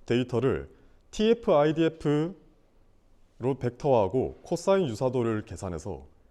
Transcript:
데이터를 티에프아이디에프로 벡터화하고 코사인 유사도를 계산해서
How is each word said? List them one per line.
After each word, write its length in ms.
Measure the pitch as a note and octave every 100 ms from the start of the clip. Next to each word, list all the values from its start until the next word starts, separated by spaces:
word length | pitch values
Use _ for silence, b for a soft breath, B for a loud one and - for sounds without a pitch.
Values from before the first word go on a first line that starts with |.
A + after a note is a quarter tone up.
| -
데이터를 640 | A#2+ B2+ A#2+ C3 E2+ C#2+ b b b b
티에프아이디에프로 1300 | - G#3+ A3+ A3 D#3+ D3+ D#3 E3 D#3+ D3+ D3 E3 G3 _ _ _ _ _ _ _ _ _ - A#2 C#3
벡터화하고 840 | B2 A#2+ D3+ B2+ F#2+ C3 G2 -
코사인 440 | - E3+ - G3 E3
유사도를 560 | G#2+ C3 B2+ A#2 A2 G#2+
계산해서 600 | F2+ G2 E2+ G2+ D2+ C#2 _ _